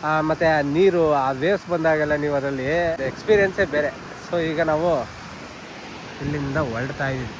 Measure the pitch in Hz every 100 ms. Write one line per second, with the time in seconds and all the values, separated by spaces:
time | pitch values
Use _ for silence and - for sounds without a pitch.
0 | 151 156 156 156 165 156 143 151 190 175
1 | 160 147 131 135 156 196 175 170 160 156
2 | 151 151 147 143 139 135 131 165 170 156
3 | 131 - - 214 196 190 185 147 147 -
4 | - - - 175 160 156 160 156 170 151
5 | 113 - - - - - - - - -
6 | - - 143 147 139 139 139 113 131 143
7 | 135 131 120 107